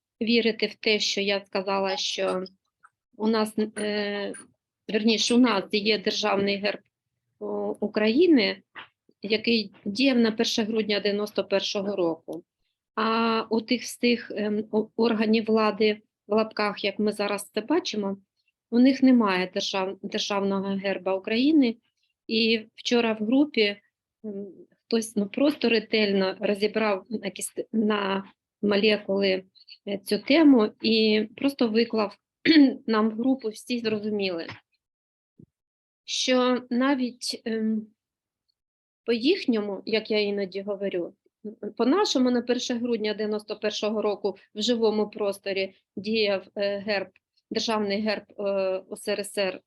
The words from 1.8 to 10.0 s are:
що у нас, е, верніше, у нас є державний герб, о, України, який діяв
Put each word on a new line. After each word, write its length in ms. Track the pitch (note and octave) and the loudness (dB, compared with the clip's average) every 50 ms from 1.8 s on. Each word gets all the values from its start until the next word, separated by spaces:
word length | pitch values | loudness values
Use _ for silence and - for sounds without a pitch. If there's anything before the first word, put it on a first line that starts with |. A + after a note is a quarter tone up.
| G3 F#3+ F#3+ | -2 -2 -2
що 480 | F#3+ - - - F#3+ F#3+ F#3 F#3 F#3 F#3+ F#3+ _ _ _ _ _ _ _ _ _ _ _ _ _ | -4 -4 -6 -4 -4 -2 -2 -2 -4 -6 -8 _ _ _ _ _ _ _ _ _ _ _ _ _
у 100 | - G#3+ | -2 0
нас, 280 | A3 A3+ A3 G#3+ G#3+ - A3 G#3+ G#3+ - | 2 2 2 0 0 0 -2 -4 -2 -4
е, 560 | - G#3 G#3 G#3 G#3 G3+ G3+ G3+ G3+ G3+ G3+ F#3+ - - _ _ _ _ _ _ _ _ | -6 -4 -4 -2 -2 -4 -4 -4 -6 -6 -8 -10 -12 -18 _ _ _ _ _ _ _ _
верніше, 480 | - F#3+ A3 G#3+ A3+ A3 G#3 - - A#3+ | -2 -2 2 4 4 2 2 2 4 4
у 20 | |
нас 260 | A#3+ B3+ A#3 G#3 F#3+ F#3 - | 6 6 4 4 0 -2 -2
є 280 | - G#3 G3 A3 G#3+ G3 | -2 0 0 0 0 0
державний 580 | F#3+ G#3+ G#3 - G#3+ G#3 G3 G3 G3 G3+ G3+ | 0 -2 -2 -2 0 0 0 0 0 0 -2
герб, 220 | G3 G3+ G3+ - - _ _ _ _ _ _ _ _ _ _ _ - | -2 -4 -4 -6 -6 _ _ _ _ _ _ _ _ _ _ _ -12
о, 380 | G#3 G3+ G#3 G#3 G3+ G#3 G#3+ - | -10 -8 -6 -6 -6 -6 -6 -4
України, 840 | G#3+ G#3 - G#3+ G#3+ A3 A3+ D4 F#4 F4+ D#4 A#3+ G3 F#3+ F#3+ - - _ - - - - _ _ _ _ _ _ | -6 -4 0 0 2 2 4 4 6 6 6 6 4 2 -2 -4 -10 _ -20 -20 -20 -20 _ _ _ _ _ _
який 500 | - G3 G#3+ G#3+ - A#3 A#3 A3 G3+ F#3+ - - - | -6 -2 -2 -2 0 2 0 0 0 -4 -10 -12 -10
діяв 320 | G#3 G3 A#3+ | -6 -2 0